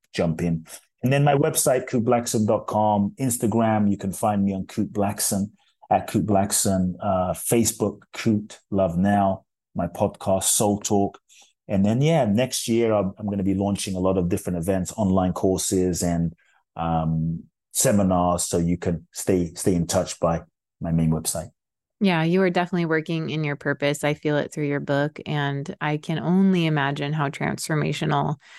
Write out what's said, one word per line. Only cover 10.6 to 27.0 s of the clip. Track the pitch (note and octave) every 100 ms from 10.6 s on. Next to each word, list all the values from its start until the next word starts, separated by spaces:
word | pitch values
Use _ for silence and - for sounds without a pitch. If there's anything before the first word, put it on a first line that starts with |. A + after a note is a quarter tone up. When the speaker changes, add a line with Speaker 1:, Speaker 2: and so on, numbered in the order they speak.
| G#2+ G2+
Speaker 1:
Talk. | - G#2 G2 - _ - - _ -
And | G2
then, | G2+ A#2
yeah, | D3 E3 A2+
next | G2+ B2+ - -
year, | A#2 A#2
I'm, | G#2+ F#2+ -
I'm | G#2
gonna | G2
be | F#2+ G2
launching | G2 G2 - F#2
a |
lot | F#2 F#2+
of | F2
different | G2 - F2
events, | E2+ F#2+ F2+ -
online | G2 F#2+ F#2
courses | E2+ G2 F2+ - F#2+ F#2 E2+
and, | F2 E2+ E2+ - _ _ _ -
um, | E2 E2 D#2+ D#2+ E2 E2 - _ _
seminars. | - C3+ G#2 G2 F2+ F2+ F2 -
So | F2+
you | E2+ F2
can | F#2+ E2 -
stay, | - - F#2 E2+
stay | - G#2+ F2+
in | D#2+
touch | F#2+ F2 -
by | E2+ E2 - _ _ _
my | E2+
main | E2 D#2+
website. | D#2+ - E2 - - _ _ _ _
Speaker 2:
Yeah, | G3 E3+
you | D#3+ F3+
are | F#3+
definitely | F3+ F3 F3 E3
working | D#3+ D#3 E3 D#3
in | D3+
your | D3+ C#3+
purpose. | D3+ C#3+ C#3+ D3
I | D3 D3+
feel | D#3 D3
it | -
through | - D3
your | C#3+
book, | C#3+ C#3+ D3 - -
and | D3 C#3+ C#3 C#3+ -
I | D#3 D3+
can | - D#3+
only | D#3+ F#3 G3 F#3 D#3+
imagine | D3+ C#3 C#3+